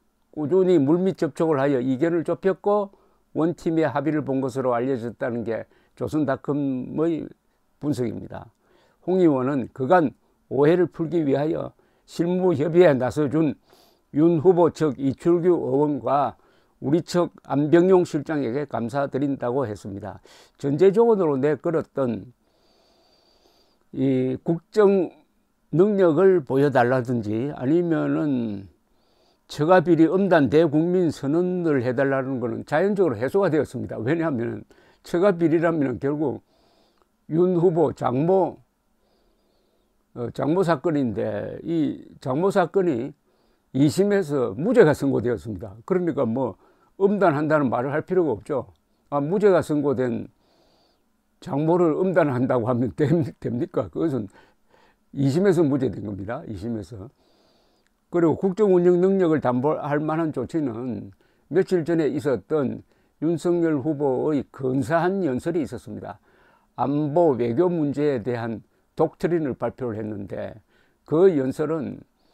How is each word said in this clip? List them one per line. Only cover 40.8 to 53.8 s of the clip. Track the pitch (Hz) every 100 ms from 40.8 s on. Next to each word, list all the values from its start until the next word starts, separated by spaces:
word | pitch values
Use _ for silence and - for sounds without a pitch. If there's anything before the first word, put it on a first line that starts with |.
| 175 147 127 101 110 104 107 -
이 | 117 165 139 - - -
장모 | 139 135 190
사건이 | 196 170 196 180 120 139 - _ _ _ _ _
이 | 131 147
심에서 | 170 202 202 156 143 117 101
무죄가 | 190 254 160
선고되었습니다. | 131 139 127 113 113 113 95 101 107 -
그러니까 | 185 175 139 120
뭐 | 120 120 - _ _ _ -
음단한다는 | 196 202 190 147 151 151 135
말을 | 117 135
할 | 147
필요가 | - 180 160
없죠. | 110 - 135 - _ _ _ -
아, | 143
무죄가 | 143 196 202 170
선고된 | - 147 147 120 127 113 101 _ _ _ _ _ _ _ _ _ _ _
장모를 | - 135 160 175 170
음단한다고 | 143 185 175 147 123 127 127 113
하면 | 120 123
<laughs> | -
됩-, | 139 170 127 -
됩니까? | 131 120 175 147